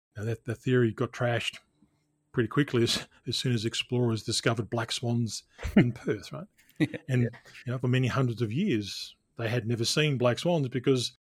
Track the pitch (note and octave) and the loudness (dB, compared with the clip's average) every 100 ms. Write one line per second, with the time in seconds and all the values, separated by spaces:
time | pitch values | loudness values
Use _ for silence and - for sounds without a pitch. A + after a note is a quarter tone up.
0 | _ - A2 A2+ - A2 - B2+ A#2 G#2+ | _ -8 -6 -6 -6 -4 2 4 4 2
1 | A#2+ - B2 A#2 - - - _ _ _ | -4 -2 -2 0 -2 -8 -14 _ _ _
2 | _ _ _ - A2 - C#3+ A#2+ A#2 - | _ _ _ -2 0 2 2 2 2 0
3 | - _ - A#2+ C3+ A#2+ A2 - - B2 | -6 _ -8 -4 0 0 -2 -4 -2 0
4 | A#2+ A2 - A2 C3 A2+ G2+ A#2 A2+ - | 2 0 -2 -2 0 0 -2 -4 -4 -4
5 | A#2+ A#2+ A2+ - - - - - A#2+ G#2 | -2 -2 -2 -6 -14 -10 2 4 4 2
6 | - B2 - C#3 G3 _ _ - D3 - | -4 -6 -8 -14 -14 _ _ -4 -4 -4
7 | - B2+ A#2 - - - - B2+ B2+ B2+ | -2 0 0 -4 -18 -14 -8 -4 0 2
8 | C3 G2+ B2+ A2 A#2 A#2+ G#3 A2+ G2 - | 2 2 0 0 -2 -2 0 0 -2 -10
9 | - - _ - A2+ B2 A2 A#2 A2+ - | -12 -16 _ -8 -4 -2 -2 -2 0 2
10 | D3+ C3 B2 A#2 F3 E3+ C3 B2+ C3+ C3 | 2 4 2 2 2 0 0 0 2 2
11 | A2 - | 0 -8